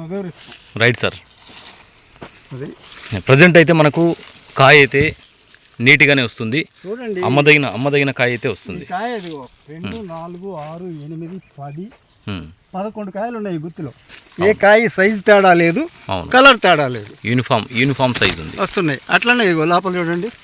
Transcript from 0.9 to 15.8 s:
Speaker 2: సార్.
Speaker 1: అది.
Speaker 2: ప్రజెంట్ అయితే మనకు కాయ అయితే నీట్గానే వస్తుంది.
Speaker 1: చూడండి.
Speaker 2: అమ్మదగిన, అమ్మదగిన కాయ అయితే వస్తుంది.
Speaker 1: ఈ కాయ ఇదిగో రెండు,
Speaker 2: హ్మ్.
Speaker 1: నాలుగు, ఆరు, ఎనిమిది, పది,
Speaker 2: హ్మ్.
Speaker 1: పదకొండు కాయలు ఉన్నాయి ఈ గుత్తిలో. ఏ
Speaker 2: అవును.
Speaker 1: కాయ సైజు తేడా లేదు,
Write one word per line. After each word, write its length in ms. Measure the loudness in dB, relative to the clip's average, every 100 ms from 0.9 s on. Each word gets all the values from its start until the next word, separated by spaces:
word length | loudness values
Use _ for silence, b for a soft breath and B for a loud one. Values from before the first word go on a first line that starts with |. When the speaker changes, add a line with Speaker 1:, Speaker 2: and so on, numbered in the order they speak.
| 0
Speaker 2:
సార్. 140 | -4 -6 _ _ -20 -20 -20 -20 _ _ _ -20 -20 _ -18
Speaker 1:
అది. 140 | -14 -14 -16 -20 -18 -10 -6 2
Speaker 2:
ప్రజెంట్ 280 | 6 6 6
అయితే 160 | 4 4
మనకు 340 | 2 2 0 -2 -10 -20 -10 2
కాయ 200 | 6 6
అయితే 400 | 6 2 -2 -4 _ _ _ _ _ -2
నీట్గానే 420 | 2 4 4 2
వస్తుంది. 460 | 0 -4 -6 -4 -6 _ -14
Speaker 1:
చూడండి. 340 | -10 -8 -4 0
Speaker 2:
అమ్మదగిన, 380 | 2 4 4 2
అమ్మదగిన 440 | -4 -2 0 -2
కాయ 180 | -2 -2
అయితే 200 | -2 -6
వస్తుంది. 280 | -6 -10 -12
Speaker 1:
ఈ 20 |
కాయ 320 | -10 -8 -8 -8
ఇదిగో 320 | -10 -14 -18 _ -20
రెండు, 280 | -16 -12 -12
Speaker 2:
హ్మ్. 120 | -12
Speaker 1:
నాలుగు, 400 | -14 -14 -14 -14 -12
ఆరు, 300 | -12 -12 -14 -14 -14
ఎనిమిది, 320 | -14 -14 -16 _ -20
పది, 260 | -16 -14 -16 _ _ _ -14
Speaker 2:
హ్మ్. 180 | -12 -14 -20 _
Speaker 1:
పదకొండు 360 | -12 -10 -10 -12
కాయలు 260 | -10 -8 -8
ఉన్నాయి 200 | -8 -8
ఈ 20 | -10
గుత్తిలో. 260 | -12 -14 -14 -20 -20 -16 -2
ఏ 20 |
Speaker 2:
అవును. 120 | 0
Speaker 1:
కాయ 340 | 4 4 4 2 0
సైజు 240 | 0 2
తేడా 320 | 4 6 6 4
లేదు, 260 | 2 0